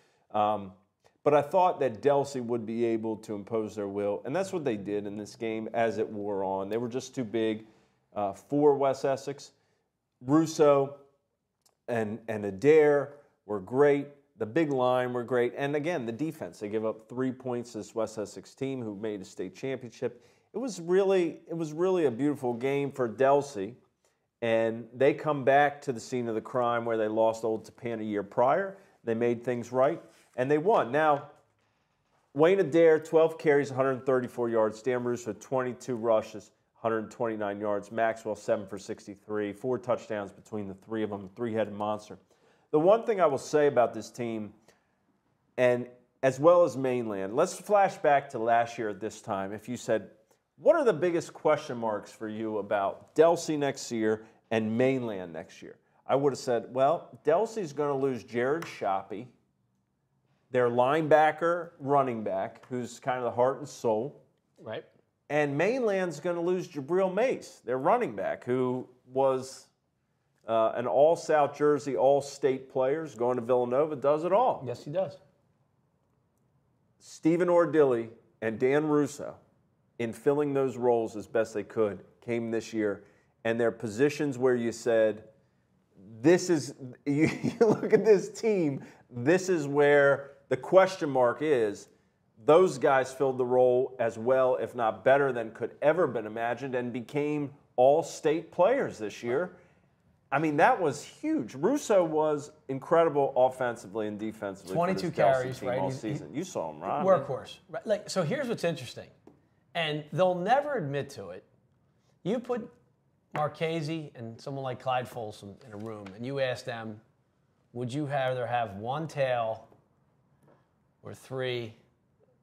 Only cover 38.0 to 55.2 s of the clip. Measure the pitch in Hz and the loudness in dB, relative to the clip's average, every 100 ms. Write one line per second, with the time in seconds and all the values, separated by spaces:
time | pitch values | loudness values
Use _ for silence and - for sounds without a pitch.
38 | 113 113 110 104 - 110 95 101 - 104 | 0 -2 -6 -8 -2 -4 -4 -12 -12 -12
39 | - 98 - 107 104 101 131 123 123 113 | -12 -18 -8 -4 -4 -6 -4 -4 -2 -4
40 | - 107 98 - - 107 98 95 - 110 | -2 -8 -8 -14 -12 -10 -10 -12 -8 -4
41 | 107 104 92 107 120 110 104 101 104 107 | -4 -6 -12 -8 -4 -2 -4 -4 -4 -4
42 | - 92 _ _ _ _ _ 151 170 226 | -8 -20 _ _ _ _ _ 2 4 4
43 | 226 196 165 131 - 151 147 123 117 113 | 2 2 2 2 0 2 4 4 2 0
44 | 107 - 120 110 104 - _ _ _ _ | -12 -8 -6 -6 -10 -16 _ _ _ _
45 | _ _ _ _ _ - 123 123 120 - | _ _ _ _ _ 0 2 2 -4 -16
46 | _ _ 135 131 156 180 165 120 135 123 | _ _ 0 4 6 6 4 2 -2 -2
47 | 113 101 95 120 180 - - 208 196 - | -2 -4 -4 0 -2 -2 0 2 2 0
48 | 156 143 139 120 113 117 117 - 110 98 | 2 2 0 -4 2 2 2 -4 -6 -6
49 | 107 - - 98 95 107 - 120 - 110 | -10 -10 -6 -6 -6 -10 -10 -10 -2 -2
50 | - _ _ _ _ _ 190 330 240 160 | -2 _ _ _ _ _ 2 4 2 0
51 | 175 170 - - 160 147 - 120 113 104 | 0 -2 -4 -2 0 0 -2 -6 -4 -4
52 | - - 110 107 110 107 101 104 98 - | -6 -12 -10 -6 -4 -6 -2 0 0 -4
53 | - - 165 170 170 151 143 135 - 117 | -6 4 4 4 -2 -2 -2 -4 -6 -2
54 | 110 107 - _ _ 110 110 113 131 131 | 0 -2 -6 _ _ -2 0 2 2 0
55 | 117 98 | -4 -8